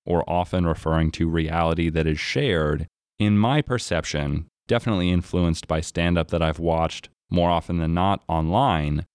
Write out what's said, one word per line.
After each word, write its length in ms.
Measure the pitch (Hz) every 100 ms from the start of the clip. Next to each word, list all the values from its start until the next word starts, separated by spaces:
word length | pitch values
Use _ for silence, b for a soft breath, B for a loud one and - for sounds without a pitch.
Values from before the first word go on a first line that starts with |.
| -
or 220 | 87 -
often 340 | 87 90 92
referring 460 | 85 80 - 80 80
to 180 | - 82
reality 640 | 82 78 80 82 82 82
that 160 | 80 80
is 120 | 78
shared, 680 | - - 143 87 76 76 80 _ _ -
in 180 | 104 104
my 240 | 110 147
perception, 880 | - 123 - 82 76 76 73 73 80 _ -
definitely 440 | 117 117 101 90
influenced 560 | 90 82 92 85 82 -
by 140 | 80
stand-up 480 | 80 - 85 87 80
that 120 | 85
I've 200 | 82 80
watched 480 | 82 82 80 - - _ _
more 220 | 87 85
often 280 | 87 - 87
than 140 | 80
not 300 | 85 92 98 -
online, 760 | 82 80 98 135 85 73 73 80